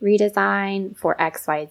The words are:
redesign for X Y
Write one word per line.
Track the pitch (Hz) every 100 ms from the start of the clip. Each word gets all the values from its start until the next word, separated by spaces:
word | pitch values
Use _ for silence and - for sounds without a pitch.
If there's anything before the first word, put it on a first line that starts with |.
redesign | 202 208 208 202 196 202 196 196 196 214
for | 170 160
X | 160 - -
Y | 151 151